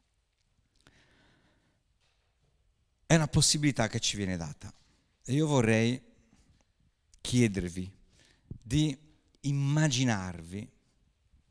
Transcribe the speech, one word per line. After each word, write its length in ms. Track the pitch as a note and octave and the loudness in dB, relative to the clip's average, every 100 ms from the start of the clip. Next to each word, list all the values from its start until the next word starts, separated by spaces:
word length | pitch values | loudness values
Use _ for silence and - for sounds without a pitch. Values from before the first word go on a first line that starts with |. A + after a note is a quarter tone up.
| _ _ _ _ _ _ _ _ - _ _ _ _ _ _ _ _ _ _ _ _ _ _ _ _ _ _ _ _ _ | _ _ _ _ _ _ _ _ -20 _ _ _ _ _ _ _ _ _ _ _ _ _ _ _ _ _ _ _ _ _
È 100 | - | 2
una 140 | E3 D3+ | 2 4
possibilità 580 | D#3 - D3+ D3 A#2+ A2 | 2 2 2 0 2 0
che 120 | A2+ | 0
ci 160 | - G2+ | -4 -2
viene 220 | F#2+ F2+ | -4 -4
data. 340 | E2 - - - _ _ _ _ | -6 -12 -18 -20 _ _ _ _
E 80 | - | -4
io 120 | C#3 D#3 | 0 2
vorrei 540 | C#3 A2 A2+ A#2 B2+ - _ _ _ _ _ _ _ _ _ _ _ | 4 4 4 2 -2 -10 _ _ _ _ _ _ _ _ _ _ _
chiedervi 720 | - B2 A#2 F#2+ F2 F2+ F#2 - _ _ _ _ _ | -2 2 2 0 -6 -8 -12 -16 _ _ _ _ _
di 500 | - G#2+ D3 D3+ C3+ - _ _ _ | -18 -4 -2 -2 -4 -14 _ _ _
immaginarvi 1300 | C#3 C#3+ C#3 D3+ D#3 B2 C3 G#2 F#2 E2 E2 G2 A2+ _ _ _ _ _ _ _ _ | -4 -2 0 2 2 2 0 0 -4 -10 -12 -12 -12 _ _ _ _ _ _ _ _